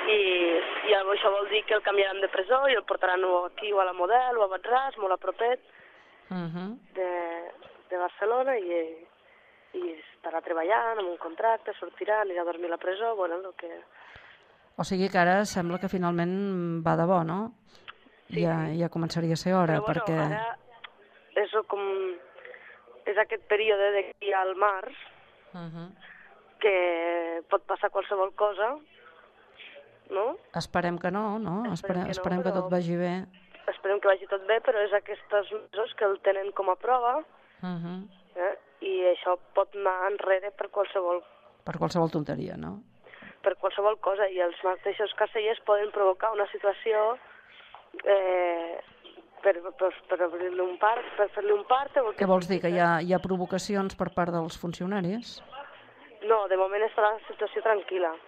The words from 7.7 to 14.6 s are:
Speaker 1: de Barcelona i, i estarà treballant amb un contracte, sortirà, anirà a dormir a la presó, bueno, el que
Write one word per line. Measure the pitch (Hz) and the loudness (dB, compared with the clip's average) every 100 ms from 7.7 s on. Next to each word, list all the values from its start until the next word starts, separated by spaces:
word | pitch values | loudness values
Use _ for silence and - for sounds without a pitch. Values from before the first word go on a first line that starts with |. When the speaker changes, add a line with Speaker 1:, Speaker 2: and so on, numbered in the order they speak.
| - _ | -20 _
Speaker 1:
de | 180 | -4
Barcelona | 175 - 208 240 262 247 | -4 -2 0 2 2 0
i, | 175 170 160 160 170 _ _ _ _ _ _ | 0 -2 -4 -10 -20 _ _ _ _ _ _
i | 381 175 311 - | -8 -8 -8 -18
estarà | - 170 165 | -12 -6 -6
treballant | 175 165 165 233 233 220 | -2 -2 2 2 2 -2
amb | 185 | -4
un | 170 | -6
contracte, | 170 165 226 226 214 | -10 0 0 2 -2
sortirà, | 202 175 - 190 214 | -10 -12 -8 0 0
anirà | 202 175 | 0 -2
a | 170 | -2
dormir | 165 175 | -4 -4
a | 170 | -4
la | |
presó, | 180 190 233 214 | -4 -2 -2 -2
bueno, | 180 175 | -2 -4
el | 190 - | -8 -12
que | 170 170 - - - - - - _ _ | -14 -16 -18 -20 -20 -20 -20 -20 _ _